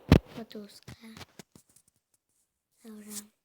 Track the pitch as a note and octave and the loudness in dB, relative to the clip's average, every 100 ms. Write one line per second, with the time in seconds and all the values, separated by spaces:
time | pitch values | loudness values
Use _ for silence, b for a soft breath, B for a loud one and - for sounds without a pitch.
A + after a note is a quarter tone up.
0 | - - - - A3 G#3+ G3+ - - - | 8 8 8 -10 -10 -10 -14 -18 -20 -20
1 | A3+ A3 - - - - - - - - | -18 -18 -18 -18 -20 -20 -20 -20 -20 -20
2 | _ - _ - - _ _ - A3+ G#3+ | _ -20 _ -20 -20 _ _ -20 -18 -16
3 | G#3 G#3 G#3 - | -12 -12 -12 -18